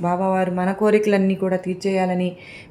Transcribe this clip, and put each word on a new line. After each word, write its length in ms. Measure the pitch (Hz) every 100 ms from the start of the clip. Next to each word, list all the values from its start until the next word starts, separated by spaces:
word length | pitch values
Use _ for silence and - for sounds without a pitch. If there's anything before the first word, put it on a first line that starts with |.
బాబావారు 500 | 175 180 190 185 180
మన 220 | 180 185
కోరికలన్నీ 640 | 190 214 214 214 196 190
కూడా 220 | 190 190 180
తీర్చేయాలని, 800 | 180 185 196 190 185 180 180 175 - - -